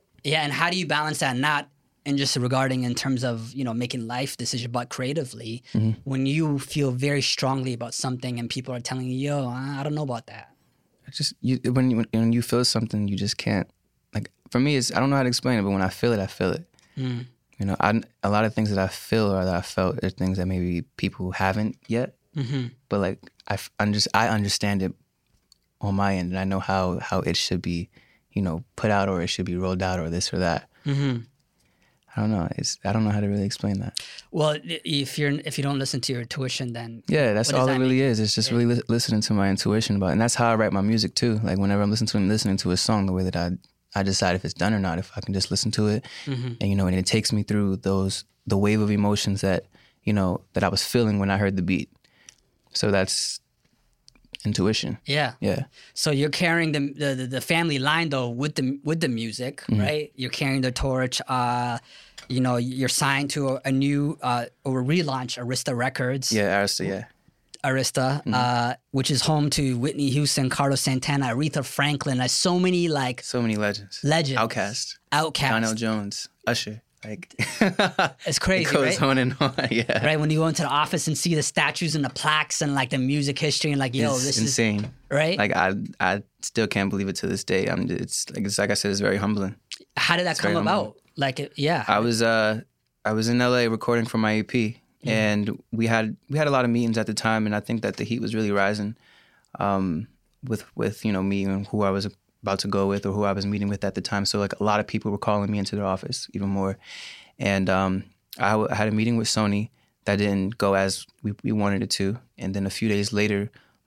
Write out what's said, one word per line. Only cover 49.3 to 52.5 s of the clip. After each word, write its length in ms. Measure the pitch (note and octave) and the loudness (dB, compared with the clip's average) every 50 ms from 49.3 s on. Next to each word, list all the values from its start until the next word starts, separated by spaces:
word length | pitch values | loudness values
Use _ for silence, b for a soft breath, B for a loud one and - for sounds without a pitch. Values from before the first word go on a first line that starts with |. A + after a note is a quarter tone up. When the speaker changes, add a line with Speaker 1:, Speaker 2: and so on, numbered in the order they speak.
| G2 G2 | -2 0
Speaker 2:
that, 240 | - F#2+ F#2 E2+ - _ b b b b b b b | 2 2 2 0 -2 _ b b b b b b b
you 100 | A2+ G#2 | 0 2
know, 280 | G2+ F#2+ F#2 F2 - - _ - | 2 2 2 0 -2 -4 _ -2
that 100 | F#2 G2 | 0 2
I 60 | F#2 | 2
was 140 | G2 F#2+ - | 2 0 -2
feeling 340 | - - B2 A#2 G#2+ G#2 G2+ | 2 2 4 4 4 4 2
when 100 | G2 G2 | 2 2
I 80 | G2 G2 | 2 2
heard 180 | G#2 G2 F#2+ | 2 2 2
the 60 | F#2+ F2 | 0 0
beat. 260 | F2+ F#2 D2+ - - _ _ _ B B B B B B B B _ | 0 0 0 -2 -4 _ _ _ B B B B B B B B _